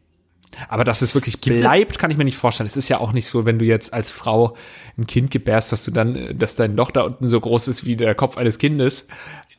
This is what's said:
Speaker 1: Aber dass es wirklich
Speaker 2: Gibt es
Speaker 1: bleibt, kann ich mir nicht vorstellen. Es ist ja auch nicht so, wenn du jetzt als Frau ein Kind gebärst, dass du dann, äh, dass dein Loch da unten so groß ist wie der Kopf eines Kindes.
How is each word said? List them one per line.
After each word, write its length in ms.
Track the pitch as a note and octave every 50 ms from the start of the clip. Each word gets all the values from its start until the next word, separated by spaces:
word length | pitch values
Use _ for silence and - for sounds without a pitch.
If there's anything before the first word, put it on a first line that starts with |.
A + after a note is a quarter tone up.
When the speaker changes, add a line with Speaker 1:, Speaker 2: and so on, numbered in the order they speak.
| _ _ _ _ _ _ _ _ - - - - - -
Speaker 1:
Aber 140 | A2 A2 A#2
dass 180 | A#2+ A2+ -
es 140 | C3 A#2 -
wirklich 260 | C#3+ - A#2+ G#2+ -
Speaker 2:
Gibt 140 | - - A#2+
es 60 | A#2+ B2
Speaker 1:
bleibt, 340 | B2 D3 F#3 A3 G#3+ - -
kann 140 | - E3
ich 60 | D3+ D3
mir 80 | D3
nicht 120 | C3+ C3 -
vorstellen. 300 | - A#2+ A2+ - A#2 G#2
Es 100 | - C#3
ist 100 | - -
ja 100 | C3+ -
auch 120 | A#2+ A2
nicht 140 | A2 B2 A2
so, 220 | - - A#2+ A2 A#2
wenn 100 | A2+ A2+
du 80 | A2+
jetzt 260 | A2+ A2+ G#2+ - -
als 200 | - A#2 G#2+ -
Frau 440 | - - - A#2 A2 A2+ A#2+ A#2 A#2 - - - - - - - - -
ein 80 | A2+ -
Kind 240 | - B2 B2 -
gebärst, 400 | - B2+ - B2 G#2+ - - -
dass 120 | - - -
du 60 | -
dann, 260 | A2 A2+ A2 A#2 B2+
äh, 200 | C3 B2+ - -
dass 180 | - A2+ G#2+ -
dein 200 | - A#2 G#2+ G2+
Loch 160 | A#2 A#2+ -
da 100 | - C3+
unten 260 | - - B2+ - B2+ A#2+
so 120 | A#2+ A2+
groß 260 | - A2+ A#2 A#2 - C3+
ist 160 | A#2+ - -
wie 100 | A#2+ A#2
der 180 | A2+ A#2 A2 G#2
Kopf 240 | - C#3 B2+ - -
eines 220 | B2 A#2 A2 -
Kindes. 480 | - D3 D3+ C#3+ B2+ C3+ - - - - - - - - - - - _ _